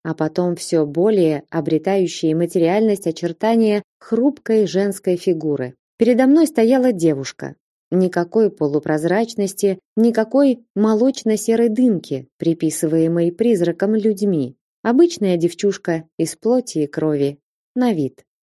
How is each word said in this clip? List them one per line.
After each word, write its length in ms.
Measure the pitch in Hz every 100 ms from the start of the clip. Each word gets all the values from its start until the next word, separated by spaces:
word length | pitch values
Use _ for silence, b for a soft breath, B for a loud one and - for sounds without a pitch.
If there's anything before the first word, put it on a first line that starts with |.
а 100 | 160
потом 440 | 156 156 156 180 170
всё 280 | - 170
более 600 | 147 147 208 208 165 147 -
обретающие 880 | 165 151 156 170 196 175 - 160
материальность 720 | 160 170 180 165 202 220 196 170
очертания 760 | 160 170 165 220 233 220 208 - _
хрупкой 680 | - 226 269 269 - 220 190
женской 500 | 175 202 196 - 180
фигуры. 580 | 190 165 156 139 127 - _ _
Передо 300 | 226 240 262
мной 200 | 302 311
стояла 460 | - 226 262 254
девушка. 600 | 190 160 139 131 - 135 143 _ _ _
Никакой 600 | 180 185 175 175 226 208
полупрозрачности, 1300 | - 147 147 147 151 165 190 226 220 196 - 202 190 _ -
никакой 720 | 233 226 220 269 277 240 _ 196
молочно-серой 960 | 214 214 262 269 220 214 - 226 233
дымки, 580 | 214 254 180 - 135 127 _
приписываемой 960 | 165 165 160 151 160 165 165 170 170
призраком 640 | 175 233 202 170 165 202
людьми. 640 | 220 214 196 202 165 127 - _ _
Обычная 560 | 220 254 339 - 196 175
девчушка 680 | 165 - 202 190 - 165 160 -
из 180 | 165 -
плоти 440 | 220 254 247 160
и 60 | 147
крови. 520 | - 156 147 139 143 _ _ _
На 200 | 247 247
вид. 280 | 170 135 - _ _